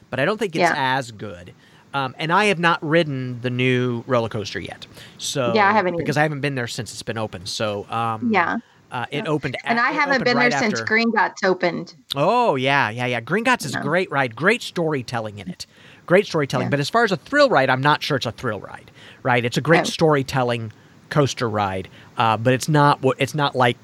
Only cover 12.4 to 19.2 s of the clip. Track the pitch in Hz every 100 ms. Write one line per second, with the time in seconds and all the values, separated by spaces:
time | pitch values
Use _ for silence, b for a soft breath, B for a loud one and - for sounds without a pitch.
12.4 | 226 139 131 139 113 117 123 120 117 196
13.4 | 233 240 143 - 143 175 190 143 131 113
14.4 | 180 240 - - 160 143 117 120 110 101
15.4 | 95 - - B B B B 180 214 160
16.4 | 139 139 - 143 143 226 226 175 - 285
17.4 | 277 151 131 127 143 147 - 139 120 -
18.4 | 123 101 - - - - B B